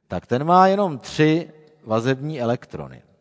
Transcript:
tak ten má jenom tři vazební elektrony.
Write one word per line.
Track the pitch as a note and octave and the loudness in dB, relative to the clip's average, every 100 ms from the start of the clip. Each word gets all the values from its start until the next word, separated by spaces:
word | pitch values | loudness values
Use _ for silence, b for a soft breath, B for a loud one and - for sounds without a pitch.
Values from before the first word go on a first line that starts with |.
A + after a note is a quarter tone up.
| - | -10
tak | F#2 - | -10 -4
ten | A#2+ | -4
má | D#3 F3+ F#3+ | 2 4 4
jenom | G3 G3 C3+ | 4 -2 -4
tři | - - D#3 D#3+ D#3+ - _ _ | -8 0 2 2 -2 -16 _ _
vazební | - A2+ A#2 C3 D3 D#3 | -4 -2 0 -4 -4 -4
elektrony. | A2+ B2 - - C#2 B1+ _ _ | -2 -4 -6 -14 -14 -18 _ _